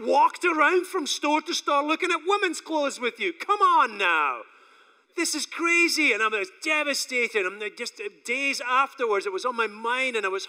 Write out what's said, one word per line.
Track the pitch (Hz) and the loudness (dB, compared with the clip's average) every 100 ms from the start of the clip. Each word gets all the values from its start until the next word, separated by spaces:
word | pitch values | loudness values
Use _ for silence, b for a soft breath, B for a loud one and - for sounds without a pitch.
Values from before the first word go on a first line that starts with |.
walked | 233 277 - - 349 | 2 4 4 2 0
around | 311 294 370 339 | 4 4 4 0
from | 370 277 | -6 -4
store | - 294 302 | -2 0 0
to | 311 | -2
store | - - 285 | -4 0 0
looking | 294 311 349 | 0 -2 0
at | 330 330 | -2 0
women's | 403 370 294 | 0 0 -4
clothes | - 311 277 208 | -4 -2 -2 -2
with | 233 226 | -6 -4
you. | 190 | -6
Come | - - 415 | -4 -2 4
on | - 320 254 202 | 6 6 4 2
now. | 185 160 143 120 - B B B B B B - | 2 2 0 -2 -12 B B B B B B -4
This | 320 | -4
is | 302 | -4
crazy. | - - 339 339 339 311 285 | -6 -2 2 4 4 4 2
And | 208 | 2
I | 220 | 0
was | 214 190 - | 0 -6 -6
devastated. | 311 302 294 269 - 247 226 214 | -2 0 0 -4 -2 -2 -2 -2
And | 185 208 208 - | -2 -6 -10 -8
just | 226 - 208 170 | -12 -10 -14 -12
days | - 262 277 262 247 | -6 -2 -2 -4 0
afterwards, | 254 269 - 233 202 196 | 0 0 -2 -2 0 -2
it | |
was | 185 | -4
on | 247 233 | -4 -2
my | 220 | -4
mind, | 214 226 254 262 226 | -4 -4 -2 -2 -2
and | |
I | 190 | -4
was | 190 | -6